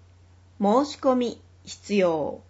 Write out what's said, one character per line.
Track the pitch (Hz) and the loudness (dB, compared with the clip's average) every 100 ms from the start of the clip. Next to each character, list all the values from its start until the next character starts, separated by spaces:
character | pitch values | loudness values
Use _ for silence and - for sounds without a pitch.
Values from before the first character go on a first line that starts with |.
| - _ _ - - - | -20 _ _ -20 -20 -2
申 | 202 240 285 | 2 2 0
し | - | 0
込 | 269 | 0
み | 254 240 - - - - | 2 -2 -6 -18 -20 -20
必 | - - | -18 -2
要。 | 202 180 160 135 - | 2 2 0 -4 -8